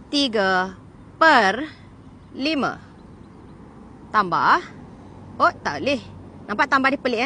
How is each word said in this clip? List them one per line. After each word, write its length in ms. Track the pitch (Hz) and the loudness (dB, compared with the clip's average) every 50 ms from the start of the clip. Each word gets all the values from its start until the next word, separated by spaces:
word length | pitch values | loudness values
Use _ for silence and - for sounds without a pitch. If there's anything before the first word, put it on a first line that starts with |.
| - | -10
Tiga 720 | - 294 285 277 247 214 214 190 190 185 180 185 190 185 - - - - - - - - - | -4 0 0 0 0 0 0 2 2 2 0 0 -2 -6 -14 -20 -20 -20 -20 -20 -8 0 4
per 480 | 320 320 285 240 202 190 202 247 311 302 - - - - - - - - - - - - | 6 6 8 6 6 4 2 0 -4 -8 -10 -16 -20 -20 -20 -20 -20 -20 -20 -20 -20 -16
lima. 560 | - - 262 311 320 277 214 143 - - - - - - - - - - - - - - - - - - - - - - - - - - - - | -10 -6 -4 -2 -2 -2 -2 -2 -4 -6 -12 -20 -20 -20 -20 -20 -20 -20 -20 -20 -20 -20 -20 -20 -20 -20 -20 -20 -20 -20 -20 -20 -20 -20 -10 -4
Tambah. 480 | - 214 196 170 165 143 131 185 269 349 330 - - - - - - - - - - - - - - - | -2 -2 0 0 0 2 4 4 2 2 0 -4 -16 -18 -20 -20 -20 -20 -20 -20 -20 -20 -20 -12 -4 0
Oh, 160 | 285 349 - - | 0 0 0 -2
tak 240 | - 180 143 139 160 | -6 -8 -6 -4 -2
boleh. 160 | 262 285 226 - - - - - - - - - - | -2 -2 -2 -4 -10 -18 -18 -18 -20 -20 -14 -10 -6
Nampak 160 | 208 214 285 | -4 -2 0
tambah 240 | 262 285 269 262 269 | 2 2 2 2 2
dia 80 | 277 - | 0 0
pelik 220 | - 254 240 214 254 | -2 -2 -2 -2 -2